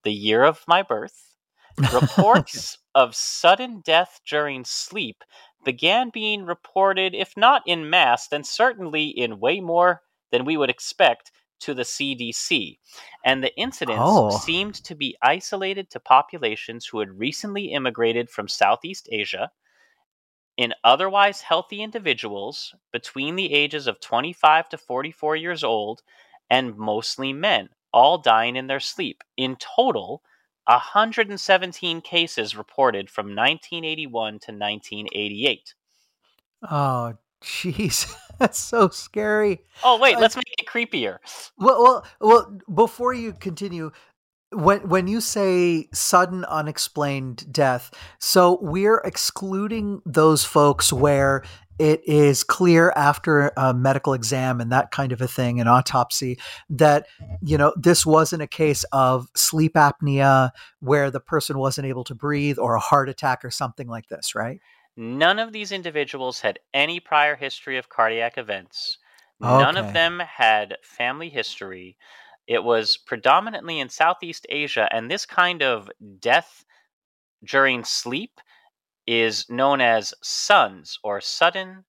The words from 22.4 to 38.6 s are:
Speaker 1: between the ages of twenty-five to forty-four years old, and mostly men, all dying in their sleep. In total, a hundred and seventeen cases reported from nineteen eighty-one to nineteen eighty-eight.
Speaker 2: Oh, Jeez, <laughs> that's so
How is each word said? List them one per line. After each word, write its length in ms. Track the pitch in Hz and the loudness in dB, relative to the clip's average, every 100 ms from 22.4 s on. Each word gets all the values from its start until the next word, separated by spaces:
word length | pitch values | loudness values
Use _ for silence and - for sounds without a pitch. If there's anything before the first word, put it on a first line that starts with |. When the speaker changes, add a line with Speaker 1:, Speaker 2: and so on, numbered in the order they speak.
| 104 147 - _ _ | -10 -12 -16 _ _
Speaker 1:
between 420 | 120 - 135 143 180 | -14 -12 -10 -8 -6
the 180 | 185 | -2
ages 340 | 147 147 151 131 | 0 0 -4 -6
of 120 | 101 | -8
twenty-five 680 | - 117 156 175 156 156 165 | -4 -4 -4 2 4 4 0
to 80 | 156 | -14
forty-four 580 | _ 123 147 - 151 160 | _ -8 -8 -8 -4 -4
years 280 | 170 165 | -6 -6
old, 380 | 131 110 104 117 _ _ _ _ _ | -2 -2 -4 -10 _ _ _ _ _
and 280 | 127 127 104 | -2 -2 -8
mostly 560 | 107 107 - - 135 | -4 -4 -6 -8 -8
men, 360 | 139 196 131 95 _ _ | -4 -2 -2 -4 _ _
all 240 | 117 135 170 | 4 4 4
dying 380 | 135 110 117 127 | 2 2 2 -4
in 120 | 131 | -6
their 120 | 135 | -6
sleep. 440 | - - 180 - _ - | -6 -8 -8 -10 _ -6
In 180 | 131 131 | -6 -6
total, 680 | - - 254 123 92 139 _ _ _ _ - | -4 0 0 -2 -6 -14 _ _ _ _ 2
a 100 | 123 | 2
hundred 500 | - 202 226 226 208 | 4 0 0 -2 -4
and 100 | 196 | -4
seventeen 580 | - 185 180 165 175 165 | 2 2 2 -6 -6 -6
cases 540 | - 170 170 - 107 107 | -2 0 0 -4 -6 -8
reported 540 | - - 131 104 98 | -10 0 0 0 -6
from 260 | - 101 101 | -10 -8 0
nineteen 480 | 127 160 - 170 160 | 0 0 -10 -10 -8
eighty-one 540 | 156 147 117 110 104 | -8 -8 -6 -8 -10
to 120 | - | -18
nineteen 540 | 104 104 104 - 104 104 | -10 -8 -8 -12 -14 -10
eighty-eight. 600 | - 104 104 135 110 - _ _ _ _ _ _ _ _ _ 214 | -8 -8 -4 -4 -4 -12 _ _ _ _ _ _ _ _ _ -8
Speaker 2:
Oh, 440 | 147 139 127 120 110 _ _ - | -4 -2 -4 -6 -12 _ _ -12
Jeez, 680 | - 180 190 196 - - - - | -8 -8 -4 -4 -4 -6 -12 -20
<laughs> 120 | - | -2
that's 200 | 254 | -2
so 300 | - | -2